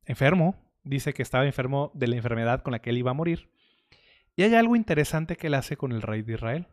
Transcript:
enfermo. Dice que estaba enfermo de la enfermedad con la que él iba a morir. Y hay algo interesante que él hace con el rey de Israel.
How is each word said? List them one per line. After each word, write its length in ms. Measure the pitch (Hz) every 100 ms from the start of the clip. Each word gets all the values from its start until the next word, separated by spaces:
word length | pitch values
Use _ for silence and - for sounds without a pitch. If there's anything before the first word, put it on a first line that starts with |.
| -
enfermo. 680 | 127 135 185 165 - _ _
Dice 280 | - 139 147
que 100 | 139
estaba 220 | 123 127
enfermo 460 | 139 135 127 139 147
de 120 | - 123
la 100 | 120
enfermedad 460 | 117 113 117 127
con 80 | -
la 80 | 120
que 120 | -
él 80 | 120
iba 120 | 123
a 40 |
morir. 360 | 131 170 165 - _ _ _ _ _ _ _ _ -
Y 80 |
hay 100 | 196
algo 220 | 226 233 240
interesante 600 | 220 151 147 160 156 175
que 120 | 160
él 60 |
hace 220 | 143 - 147
con 160 | 135
el 80 | 117
rey 220 | 110 107
de 120 | 110
Israel. 340 | 113 113 143 175